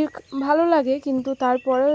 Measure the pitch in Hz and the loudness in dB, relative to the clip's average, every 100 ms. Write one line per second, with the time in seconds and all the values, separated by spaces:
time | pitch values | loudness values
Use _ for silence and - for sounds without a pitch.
0 | 302 - - 269 277 302 339 320 254 277 | -2 -4 -12 -6 0 2 4 2 2 -2
1 | 285 262 262 269 254 254 262 254 277 | -2 -4 -4 -2 0 0 0 0 2